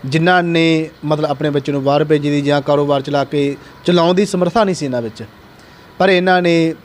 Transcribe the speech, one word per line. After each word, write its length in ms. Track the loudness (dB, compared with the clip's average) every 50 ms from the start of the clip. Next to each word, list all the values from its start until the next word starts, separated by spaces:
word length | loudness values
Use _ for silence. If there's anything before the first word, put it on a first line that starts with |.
| -8
ਜਿਨ੍ਹਾਂ 380 | -2 -2 0 2 4 2 2 2
ਨੇ, 460 | 0 0 2 2 2 2 0 -2 -6 -10 -10 -4
ਮਤਲਬ, 200 | -4 -2 -2 -2
ਆਪਣੇ 240 | -4 -2 -2 -2 -2
ਬੱਚੇ 220 | -2 -2 -2 -2
ਨੂੰ 120 | -4 -2 0
ਬਾਹਰ 200 | 0 2 2 2
ਭੇਜੀ 260 | 2 0 0 2 0
ਦੀ 120 | -2 0
ਜਾਂ 200 | 0 0 0 0
ਕਾਰੋਬਾਰ 400 | 0 0 0 0 2 0 -2 -2
ਚਲਾ 220 | -2 -2 -2 -2 -2
ਕੇ 320 | -2 -2 -2 -2 -2 -4 -8 -14 -20 -20 -6 -2
ਚਲਾਉਣ 280 | 0 2 2 2 2 2
ਦੀ 120 | 2 0
ਸਮਰੱਥਾ 380 | 0 0 -2 -2 0 2 0 0
ਨਹੀਂ 120 | 0 -2
ਸੀ 100 | -4 -6
ਇਹਨਾਂ 160 | -4 -4 -4
ਵਿੱਚ। 220 | -6 -6 -10 -12 -18 -18 -18 -20 -20 -20 -20 -20 -20 -20 -20 -20 -20 -20 -4
ਪਰ 120 | 0 2 2
ਇਹਨਾਂ 320 | 2 2 2 2 2 2
ਨੇ 340 | 2 2 2 2 2 0 -2 -6 -14